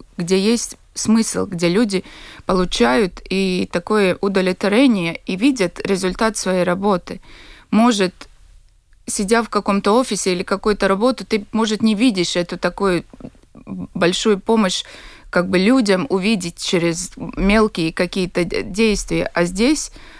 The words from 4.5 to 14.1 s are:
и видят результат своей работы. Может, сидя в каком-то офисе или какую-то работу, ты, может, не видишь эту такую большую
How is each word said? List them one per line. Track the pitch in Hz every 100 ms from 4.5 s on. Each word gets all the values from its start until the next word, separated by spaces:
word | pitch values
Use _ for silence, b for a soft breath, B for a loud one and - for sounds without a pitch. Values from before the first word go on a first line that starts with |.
| 185 202 208 277 202 165 165
и | - 185
видят | 262 254 175 - -
результат | 190 185 185 226 214
своей | 190 180
работы. | 180 180 202 180 - - B B B B B
Может, | 208 240 208 185 - - - - - - _ _ _ -
сидя | - 190 226
в | 220
каком-то | 208 202 196 202
офисе | 226 254 196 185
или | 175
какую-то | - 196 214 202 190
работу, | 196 247 254
ты, | 196 220 202
может, | 220 220 214
не | 220
видишь | 202 262 185 165 175
эту | 175 175
такую | 175 - 196 175 - - - - _ - - - -
большую | - 170